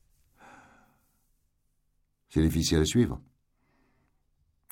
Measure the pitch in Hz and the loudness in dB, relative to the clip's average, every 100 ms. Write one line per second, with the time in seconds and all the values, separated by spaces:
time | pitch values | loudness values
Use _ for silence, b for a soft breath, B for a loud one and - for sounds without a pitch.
0 | _ _ _ b b b b b b b | _ _ _ b b b b b b b
1 | b b _ _ _ _ _ _ _ _ | b b _ _ _ _ _ _ _ _
2 | _ _ _ 78 80 78 78 80 78 120 | _ _ _ -2 0 0 0 0 0 0
3 | 104 62 - _ _ _ _ _ _ _ | 0 -4 -16 _ _ _ _ _ _ _
4 | _ _ _ _ _ _ - | _ _ _ _ _ _ -8